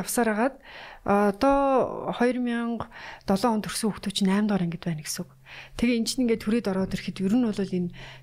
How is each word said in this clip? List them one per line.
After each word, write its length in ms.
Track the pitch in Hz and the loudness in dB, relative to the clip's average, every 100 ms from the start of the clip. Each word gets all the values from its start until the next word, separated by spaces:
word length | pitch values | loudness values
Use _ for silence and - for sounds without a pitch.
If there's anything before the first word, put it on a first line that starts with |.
явсаар 560 | 185 - 226 208 254 269 | 0 0 2 2 0 -2
хагаад 0 | - - - - - 202 208 202 | -18 -18 -18 -8 2 4 4 4
одоо 800 | 269 277 277 262 196 - - 175 | 4 4 4 4 2 -2 -4 0
2007 640 | 240 254 247 233 233 233 - - - - - 196 247 | 2 2 -2 -2 -2 -4 -8 -12 -16 -10 0 2 2
он 160 | 220 | 0
төрсэн 320 | 190 - 220 | -2 -2 -2
хүмүүс 160 | - - | -2 -4
чинь 160 | - 196 | 0 2
8 240 | 196 214 | 2 2
дугаар 160 | 202 170 | 2 0
ингээд 240 | 165 - | -4 -4
байна 160 | 156 151 | -6 -6
гэсэн 240 | - 180 | -8 -10
үг. 20 | - - - - - | -14 -20 -20 -14 -2
Тэгээ 180 | 240 240 | 0 2
энэ 60 | 226 | 0
чинь 140 | - 247 | 0 2
ингээд 180 | 226 - | 2 2
төрөд 160 | 233 214 | 0 0
ороод 280 | 190 190 185 | 0 -2 -4
ирэхэд 240 | - - 190 | -6 -2 2
ер 60 | 233 | 2
нь 80 | 240 | 2
бол 160 | 208 | 0
энэ 320 | 196 180 175 - - - | -2 -2 -2 -6 -18 -10